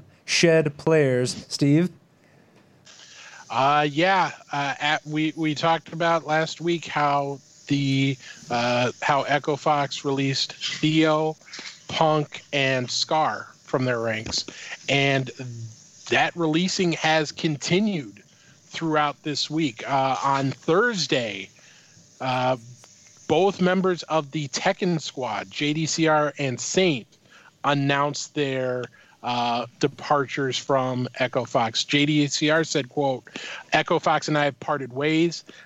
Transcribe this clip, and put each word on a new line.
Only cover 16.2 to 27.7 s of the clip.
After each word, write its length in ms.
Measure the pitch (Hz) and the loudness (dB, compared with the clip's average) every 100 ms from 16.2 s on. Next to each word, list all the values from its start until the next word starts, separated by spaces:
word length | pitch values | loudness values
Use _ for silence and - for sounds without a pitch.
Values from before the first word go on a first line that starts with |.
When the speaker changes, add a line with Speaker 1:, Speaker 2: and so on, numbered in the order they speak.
| 156 175 | 0 0
Speaker 2:
releasing 560 | 160 156 185 - 180 | 0 2 0 0 0
has 400 | 156 160 160 151 | 2 2 2 0
continued 880 | - 170 143 - 175 214 185 117 101 - _ - - _ | -2 -2 -2 0 2 2 -2 -6 -14 -20 _ -20 -20 _
throughout 540 | - 165 151 147 143 | -6 0 2 2 -2
this 260 | 156 139 - | -6 -4 -4
week. 340 | 151 156 110 110 | -2 -2 -4 -2
Uh, 260 | 139 135 127 | 0 0 0
on 280 | 139 135 135 | 0 0 0
Thursday, 960 | 127 - 165 240 214 139 143 117 98 95 - - - - - - _ | -4 0 2 2 0 -2 -2 -2 -8 -12 -18 -20 -20 -20 -20 -20 _
uh, 340 | 131 127 127 127 117 123 - - - - - | -4 0 0 -2 -4 -20 -20 -20 -20 -20 0
both 320 | 156 196 190 | 2 2 2
members 440 | 180 185 185 175 | 2 2 0 -2
of 280 | - 156 143 | -2 -2 -2
the 160 | 160 143 | -6 -6
Tekken 520 | - 185 190 180 165 | -2 -2 0 0 -2
squad, 500 | - - 123 101 95 | -4 -8 -6 -6 -6
J 220 | - 147 | -4 -2
D 120 | 151 160 | 0 -2
C 220 | - 160 | 0 2
R 260 | 151 147 - | 4 2 -2
and 180 | 139 120 | -4 -4
Saint, 500 | - - 185 135 - _ _ - - _ | -2 2 2 0 -6 _ _ -20 -20 _
announced 680 | 139 | 0